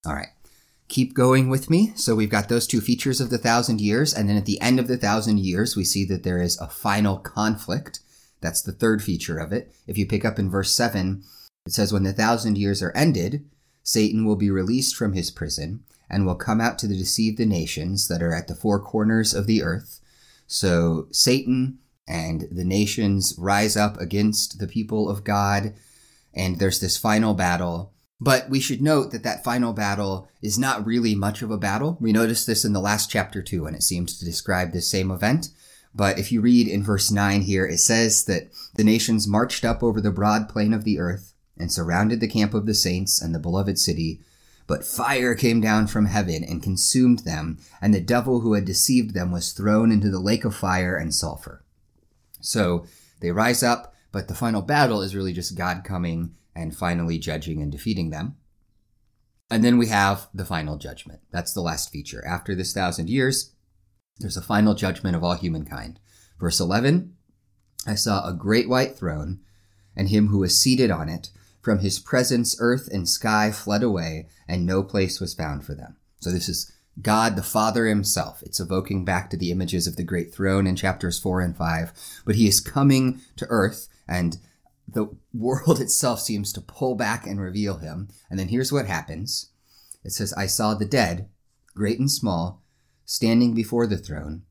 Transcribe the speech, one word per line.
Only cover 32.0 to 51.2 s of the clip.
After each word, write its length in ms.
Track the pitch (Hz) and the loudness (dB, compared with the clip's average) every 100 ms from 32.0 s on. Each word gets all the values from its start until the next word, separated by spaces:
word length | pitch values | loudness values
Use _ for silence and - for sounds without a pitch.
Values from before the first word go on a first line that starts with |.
We 120 | 113 | 2
noticed 340 | 110 113 117 - | 4 4 0 0
this 180 | 110 | 0
in 80 | 113 | 0
the 80 | 101 | 0
last 300 | 98 104 - | 0 0 0
chapter 320 | 110 92 98 | -2 -2 -6
too, 240 | - 92 76 | -4 -4 -4
and 80 | |
it 80 | 78 | -2
seems 340 | - 87 85 - | -2 -2 -4 -6
to 80 | |
describe 480 | 87 82 - 90 90 | -8 -6 -2 0 0
the 80 | 87 | -2
same 300 | 85 98 95 | -2 0 0
event. 400 | 92 104 147 - _ - - _ | 0 2 2 -2 _ -20 -20 _
But 240 | - 101 95 | 0 2 2
if 120 | 104 | 0
you 100 | 117 | 2
read 280 | 117 120 110 | 6 6 6
in 140 | 98 | 2
verse 280 | 101 101 - | 2 2 2
nine 320 | 101 101 101 | 2 4 2
here, 240 | 95 95 92 | 2 0 0
it 120 | 82 | 2
says 460 | - 113 113 - | 4 4 4 2
that 260 | - 87 - - - | 2 -2 -4 -20 -12
the 100 | - | 2
nations 420 | 107 110 113 110 101 | 4 4 2 0 2
marched 380 | 104 123 - | 2 0 0
up 180 | 117 117 | -2 0
over 180 | 120 110 | 0 2
the 100 | 104 | 0
broad 380 | 95 104 107 107 | 2 2 2 0
plain 240 | 107 107 | 0 2
of 120 | 110 | 2
the 140 | 107 82 | 0 0
earth 360 | 87 101 - _ _ - | 0 -4 -10 _ _ -8
and 140 | 85 | -4
surrounded 480 | - 82 85 107 117 | -2 0 2 2 2
the 80 | 107 | 0
camp 260 | 110 104 | 2 2
of 120 | 107 104 | 0 0
the 80 | |
saints 460 | 101 - 90 95 - | 0 0 0 0 -2
and 140 | 82 | -2
the 60 | 82 | -4
beloved 380 | 82 92 98 95 | -2 0 0 0
city. 420 | - 82 80 78 - _ _ _ - | 0 0 -2 -6 -14 _ _ _ -6
But 200 | 73 - | -6 -4
fire 480 | - 123 139 123 | -4 0 2 2
came 260 | 117 123 117 | 2 4 4
down 260 | 107 107 107 | 4 4 2
from 200 | 110 104 | 2 2
heaven 380 | 101 92 80 | 2 0 -2
and 180 | 85 85 | -4 -4
consumed 580 | 98 92 - 131 127 120 | -2 0 2 4 6 4
them, 380 | - 80 80 80 - - | 2 -4 -6 -8 -14 -2
and 100 | 98 | 4
the 80 | 104 | 4
devil 400 | 90 120 120 123 | 4 0 2 2
who 140 | 113 | 2
had 100 | 104 | 2
deceived 480 | 92 90 - 127 107 | 2 0 4 2 2
them 180 | 101 90 | -2 -2
was 220 | 87 - | -2 -4
thrown 380 | - 101 107 113 | -2 2 4 6
into 200 | 107 101 | 4 4
the 100 | 95 | 0
lake 240 | 95 113 | 0 0
of 100 | 117 | -2
fire 420 | 95 95 92 90 90 | -4 -2 0 0 -2
and 180 | 80 | -2
sulfur. 500 | 76 | -2